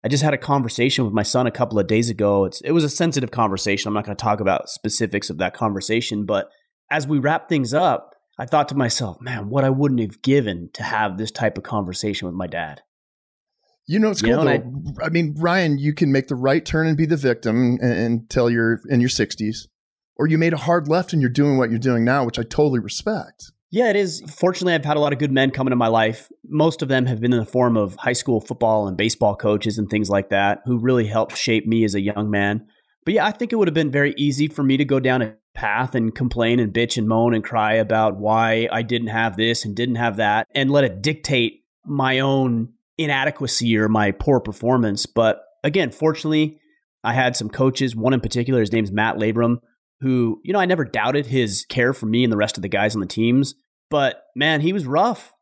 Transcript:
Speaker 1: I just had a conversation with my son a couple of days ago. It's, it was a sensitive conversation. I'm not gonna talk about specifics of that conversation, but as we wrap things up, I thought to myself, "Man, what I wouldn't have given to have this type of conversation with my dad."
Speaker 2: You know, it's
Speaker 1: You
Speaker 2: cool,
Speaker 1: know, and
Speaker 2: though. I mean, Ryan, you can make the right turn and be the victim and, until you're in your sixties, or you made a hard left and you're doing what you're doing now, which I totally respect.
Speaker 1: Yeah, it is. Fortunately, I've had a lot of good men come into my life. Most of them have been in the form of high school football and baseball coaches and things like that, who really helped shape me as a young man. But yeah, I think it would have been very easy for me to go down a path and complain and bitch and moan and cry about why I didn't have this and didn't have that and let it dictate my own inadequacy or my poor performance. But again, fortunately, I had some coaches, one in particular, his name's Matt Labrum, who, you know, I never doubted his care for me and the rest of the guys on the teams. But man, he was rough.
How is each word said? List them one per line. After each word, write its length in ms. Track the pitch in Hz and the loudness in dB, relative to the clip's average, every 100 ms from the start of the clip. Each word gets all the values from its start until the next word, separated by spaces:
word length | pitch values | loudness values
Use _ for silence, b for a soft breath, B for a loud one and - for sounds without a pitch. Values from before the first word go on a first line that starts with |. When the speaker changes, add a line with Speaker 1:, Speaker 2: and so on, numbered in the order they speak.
Speaker 1:
I 40 | - | 0
just 140 | 139 | 0
had 100 | 151 | 2
a 60 | 139 | 0
conversation 640 | - 143 120 - 127 - | 0 0 0 0 0 2
with 80 | 117 | 0
my 120 | 104 | 0
son 220 | 101 127 123 | 0 0 -2
a 40 | |
couple 280 | - 120 107 | -2 -2 0
of 80 | 92 | 2
days 200 | 110 117 | 0 0
ago. 360 | 104 101 101 | 0 2 2
It's, 160 | 95 - | 0 -4
it 80 | 131 | -2
was 140 | 165 | 0
a 40 | 147 | 0
sensitive 440 | - 170 143 123 | 0 -2 0 -4
conversation. 560 | 123 110 95 - 98 107 | 0 0 0 -2 -2 -2
I'm 60 | |
not 100 | 104 | -4
gonna 100 | 104 | -4
talk 260 | 101 110 104 | -6 -2 0
about 300 | 98 87 - | 2 0 -4
specifics 580 | - 110 - 107 101 - | -8 -4 -2 -2 -2 -6
of 100 | - | -4
that 140 | 92 | -6
conversation, 720 | - 113 98 92 113 113 107 | -2 -4 -4 -2 -2 -2 -6
but 240 | 101 101 95 b b _ _ | -2 -2 -4 b b _ _
as 160 | 151 139 | -4 0
we 120 | 147 | 0
wrap 300 | 135 160 - | 0 -2 -2
things 260 | 160 120 | -2 0
up, 400 | 143 175 104 - _ _ - | 0 2 0 -6 _ _ -12
I 80 | 135 | -2
thought 220 | 151 143 | 0 0
to 80 | 139 | 0
myself, 420 | 120 - 113 82 | 0 -2 -6 -10
"Man, 300 | 123 120 101 | -10 -8 -4
what 140 | 135 | 0
I 60 | 135 | 2
wouldn't 300 | 131 143 127 | 2 2 2
have 220 | 110 - | -2 -2
given 480 | - 139 110 85 87 | 2 2 2 -4 -10
to 80 | - | -10
have 340 | - 110 104 92 | -4 -2 -2 -2
this 140 | 110 | -8
type 260 | - 110 98 | -2 -4 -4
of 60 | |
conversation 600 | - 110 92 92 107 95 95 | -6 -4 -4 -6 -6 -6 -8
with 100 | 87 | -8
my 100 | 90 | -8
dad." 340 | 82 80 71 _ _ _ _ _ _ _ _ _ _ - | -8 -10 -12 _ _ _ _ _ _ _ _ _ _ -4
Speaker 2:
You 100 | 180 | 0
know, 120 | 214 | 2
it's 120 | 196 | 2
Speaker 1:
You 120 | 113 | 2
Speaker 2:
cool, 100 | 147 | 2
Speaker 1:
know, 60 | 156 | 2
and 360 | 139 120 135 160 | 0 -2 -10 -10
Speaker 2:
though. 180 | - | -6
I 40 | 160 | -2
mean, 240 | 165 160 147 | 0 0 0
Ryan, 420 | 170 185 170 143 | 0 2 2 2
you 140 | 147 | 0
can 200 | 147 151 | 0 2
make 160 | 135 131 | 2 0
the 80 | 131 | -2
right 280 | 131 160 | 2 0
turn 220 | - 160 160 | 0 0 2
and 100 | 151 | 2
be 100 | 160 | 2
the 100 | 160 | 2
victim 600 | 135 117 113 113 123 123 | 0 0 0 2 2 2
and, 100 | 123 | 0
until 560 | 95 113 117 113 - 120 | 0 0 -2 -2 0 2
you're 320 | 117 113 117 - | 2 2 0 0
in 120 | 127 | 2
your 80 | 120 | 2
sixties, 580 | - 107 - 107 110 - _ _ _ _ - | 0 -2 -2 -6 -6 -14 _ _ _ _ -2
or 120 | 156 | 0
you 100 | 156 | 2
made 140 | 165 | 2
a 60 | 156 | 0
hard 280 | 131 170 147 | 0 0 2
left 260 | 160 180 | -2 0
and 80 | 160 | 0
you're 100 | 127 | 0
doing 280 | 123 147 131 | 2 2 4
what 120 | 120 | 2
you're 80 | 113 | 0
doing 240 | 131 120 | 0 2
now, 200 | 117 139 | 2 2
which 140 | 120 117 | 0 -4
I 60 | |
totally 340 | 113 - 151 127 | -4 0 2 2
respect. 720 | 101 - - 214 - _ - _ _ | -4 -6 -4 -6 -8 _ -20 _ _
Speaker 1:
Yeah, 180 | 185 240 | 0 2
it 60 | 202 | 2
is. 260 | 190 156 156 | 0 -4 -14
Fortunately, 460 | - 180 180 180 | 0 0 2 0
I've 100 | 165 | 0
had 120 | 147 151 | 2 2
a 40 | |
lot 120 | 147 | 2
of 60 | 139 | 0
good 140 | 143 | 0
men 180 | 135 135 | 2 2
come 160 | 131 131 | 2 0
into 100 | 123 | 2
my 120 | 113 | 2
life. 420 | 113 110 110 - - - | 4 2 0 -12 -20 -6
Most 340 | 151 160 156 | 2 2 0
of 60 | 135 | 0
them 180 | 131 127 | 2 2
have 140 | 113 | 0
been 120 | 120 | 2
in 80 | 123 | 2
the 40 | |
form 320 | 110 127 123 113 | 2 2 4 2
of 200 | 101 - | 0 -2
high 160 | - | -4
school 280 | 123 - 113 | -2 0 -2
football 460 | - 117 113 107 101 | -2 -2 2 2 0
and 100 | 90 | -2
baseball 380 | 110 - 110 | -2 2 0
coaches 420 | 98 107 104 113 104 | 2 0 0 0 -4
and 140 | 104 | -2
things 180 | 107 98 | -2 0
like 220 | 98 98 | 0 0
that, 300 | 98 101 101 123 | 2 2 0 -2
who 120 | 123 | 0
really 280 | 120 127 107 | 2 2 2
helped 300 | 110 113 - | 0 -2 -4
shape 300 | - 110 107 | 0 0 2
me 180 | 113 | 2
as 120 | 107 101 | 2 0
a 40 | |
young 300 | 98 104 107 | -2 -2 -2
man. 340 | 101 101 107 b b b b | 0 0 -2 b b b b
But 100 | - | -2
yeah, 120 | 208 180 | 0 0
I 60 | |
think 200 | 208 240 | -2 -4
it 40 | 226 | 0
would 120 | 180 | 2
have 60 | |
been 160 | 151 151 | 2 0
very 240 | 143 143 - | 0 0 0
easy 300 | 143 135 151 | -2 0 -2
for 160 | 151 | 0
me 140 | 139 135 | 0 2
to 80 | |
go 160 | 139 135 | 2 0
down 200 | 127 127 | 2 0
a 140 | 110 110 _ | -2 -6 _
path 400 | - 107 107 127 | -8 -4 -2 -2
and 200 | 131 113 | -2 -2
complain 460 | - 127 120 113 120 | -2 -4 0 2 2
and 120 | 110 | 2
bitch 240 | 117 117 - | 0 0 0
and 120 | 110 | 0
moan 260 | 113 117 | 2 2
and 80 | 113 | 0
cry 320 | 104 117 107 | -2 -2 2
about 420 | 113 107 110 110 98 | 2 2 2 0 0
why 500 | 104 113 113 113 117 | 0 2 2 0 0
I 120 | 113 | -2
didn't 260 | 117 120 117 | -2 -4 -2
have 280 | 113 113 92 | -2 -2 0
this 280 | 113 117 | 0 0
and 100 | - 101 | -4 -4
didn't 180 | 123 117 | -2 0
have 200 | 117 101 | -2 0
that 300 | 104 107 113 | 0 0 -2
and 160 | 139 135 | -2 2
let 140 | 143 | 2
it 180 | 135 95 | 2 0
dictate 600 | 104 156 - 135 117 - _ _ | -4 -4 -2 0 0 -4 _ _
my 360 | - 143 131 131 | -6 -2 0 0
own 520 | 135 135 131 117 113 _ _ - | 2 2 2 0 -4 _ _ -6
inadequacy 800 | 156 135 139 - 135 - 117 110 | -2 0 -2 -4 -6 -2 2 2
or 120 | 110 | 2
my 220 | 110 104 | 2 2
poor 280 | 98 - 131 | 0 2 2
performance. 640 | 110 101 117 127 110 101 - | 0 -6 0 2 2 -2 -2
But 360 | - 113 - - _ | 2 2 2 -6 _
again, 260 | 165 175 139 | -2 0 -2
fortunately, 680 | - 156 151 156 156 156 156 b b b _ | 0 -2 0 -2 0 0 -4 b b b _
I 100 | 113 | -2
had 220 | 117 127 123 | 0 0 -2
some 140 | 107 | -8
coaches, 460 | - 131 127 135 113 | 0 0 2 -4 -2
one 180 | 113 | 0
in 60 | 135 | 0
particular, 400 | 110 123 123 127 | -2 -4 0 0
his 120 | 104 | 2
name's 200 | 113 104 | 0 0
Matt 240 | 101 110 107 | 0 -2 0
Labrum, 400 | 110 110 117 120 _ _ _ _ | -2 0 0 0 _ _ _ _
who, 400 | 131 127 117 107 | -2 0 0 -2
you 80 | - | -2
know, 60 | 202 | 0
I 80 | 180 | 2
never 180 | 180 | 0
doubted 420 | 135 113 110 143 127 | 0 -2 0 0 0
his 380 | 131 113 95 - | 0 0 -2 -6
care 240 | 131 123 | 0 0
for 140 | 131 110 | 0 0
me 160 | 117 | 2
and 80 | 123 | 2
the 40 | 107 | 2
rest 220 | 104 - | -2 -2
of 40 | |
the 60 | 95 | -4
guys 260 | 98 107 | 0 0
on 60 | 110 | -2
the 60 | 92 | -6
teams. 480 | - 113 127 139 - _ _ _ | 0 2 2 0 -6 _ _ _
But 340 | 147 135 - _ | 0 0 -2 _
man, 260 | 123 160 156 | -2 0 2
he 120 | 156 | 0
was 120 | 196 | -2
rough. 480 | 135 147 220 208 - _ | 0 0 2 -2 -10 _